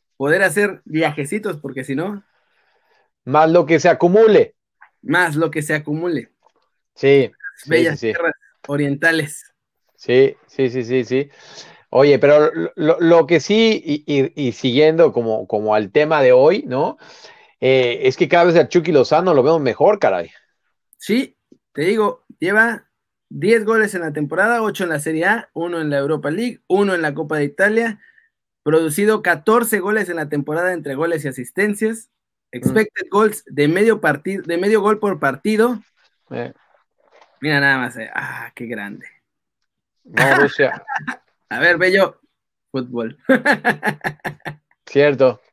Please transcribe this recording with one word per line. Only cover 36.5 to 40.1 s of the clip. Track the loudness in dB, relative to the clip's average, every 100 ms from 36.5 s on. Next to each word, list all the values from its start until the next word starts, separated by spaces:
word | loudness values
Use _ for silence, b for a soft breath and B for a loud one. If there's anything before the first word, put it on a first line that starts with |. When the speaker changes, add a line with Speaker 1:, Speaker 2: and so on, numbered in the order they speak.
| -14 _ _ _ _ _ _ _ _
Speaker 1:
Mira | -2 0
nada | 2 0
más, | -4 -10
eh. | -12
Ah, | -10 -10 -12 -16
qué | -14 -12
grande. | -12 -12 -16 -20 _ _ _ _ _ _ _ _ _
Speaker 2:
No, | _